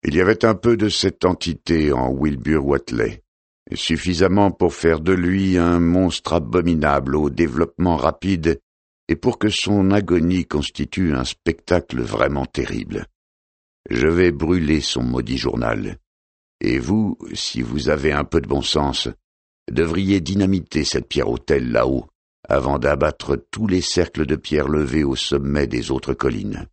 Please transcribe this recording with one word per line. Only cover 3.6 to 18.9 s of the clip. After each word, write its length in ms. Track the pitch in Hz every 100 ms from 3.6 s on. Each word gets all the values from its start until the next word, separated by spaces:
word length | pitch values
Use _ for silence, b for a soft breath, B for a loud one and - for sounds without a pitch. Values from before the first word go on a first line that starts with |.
| -
suffisamment 800 | - - 80 90 85 92 98 101
pour 220 | 85 87
faire 280 | - 82 80
de 100 | 80
lui 460 | 92 87 95 95 90
un 220 | 85 87
monstre 540 | 85 90 92 80 -
abominable 840 | 82 65 87 87 82 73 71 67 73
au 140 | 73
développement 680 | 67 80 65 82 - 90 82
rapide 640 | 69 - 92 92 80 80 _ _ _ _ _
et 60 | 82
pour 240 | 123 117
que 100 | 107
son 420 | 101 - 101 95
agonie 540 | 101 92 87 82 92 85
constitue 680 | 76 71 - 71 - 90
un 100 | 67
spectacle 760 | 64 - - - - 90 - 64
vraiment 440 | 58 55 67 71 65
terrible. 600 | - 64 57 50 50 - _ _ _ _ _ _ _ -
Je 180 | 58 73
vais 240 | 85 90
brûler 500 | 73 80 92 76 78
son 220 | 67 65
maudit 340 | 62 62 60 64
journal. 600 | 62 60 57 53 50 50 _ _ _ _ _ _
Et 200 | 50 65
vous, 380 | 64 107 107 - -
si 280 | - - 60
vous 280 | 60 67 62
avez 220 | 76 73
un 120 | 73
peu 180 | 73 82
de 60 | 67
bon 140 | 71
sens, 460 | 69 76 71